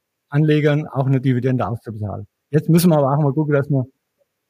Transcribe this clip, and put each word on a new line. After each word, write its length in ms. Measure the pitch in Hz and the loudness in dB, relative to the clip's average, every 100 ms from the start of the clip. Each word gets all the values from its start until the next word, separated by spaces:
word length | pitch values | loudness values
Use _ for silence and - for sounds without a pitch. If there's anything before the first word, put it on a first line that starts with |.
| _ _ _ | _ _ _
Anlegern 580 | 143 156 151 147 147 151 | 0 2 2 2 0 -2
auch 200 | 127 131 | -4 0
eine 120 | 135 | 0
Dividende 480 | 131 123 127 127 101 | 0 0 0 -2 -4
auszubezahlen. 600 | 113 - 107 104 98 101 _ _ | -6 -10 -10 -8 -10 -14 _ _
Jetzt 180 | 156 160 | -2 2
müssen 220 | 165 175 | 4 4
wir 60 | 151 | 2
aber 140 | 135 | 2
auch 100 | 143 | 0
mal 120 | 143 | 0
gucken, 220 | 135 151 143 | 0 0 0
dass 140 | 135 | 0
wir 160 | 139 127 _ _ _ _ _ _ | -2 -4 _ _ _ _ _ _